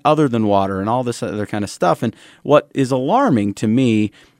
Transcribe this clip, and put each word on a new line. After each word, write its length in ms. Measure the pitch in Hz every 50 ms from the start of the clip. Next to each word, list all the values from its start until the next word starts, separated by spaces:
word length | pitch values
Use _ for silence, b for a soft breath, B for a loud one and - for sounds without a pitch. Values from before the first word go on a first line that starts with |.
| -
other 240 | 143 156 151 156
than 180 | 135 117 113 110
water?" 340 | 104 101 98 98 98 98 95
And 100 | 98 107
all 140 | 117 127 127
this 200 | 120 117 - -
other 220 | 107 - 104 104
kind 180 | - - 107 101
of 60 | 95
stuff. 340 | - - 190 175 160 - -
And 120 | 117 - B B B B B B
what 260 | - 143 147 - _ -
is 180 | - 135 120
alarming 640 | 135 127 127 147 208 262 285 240 147 110 101 101 98
to 120 | - -
me 440 | 110 110 127 135 120 110 107 107 104 b b b b b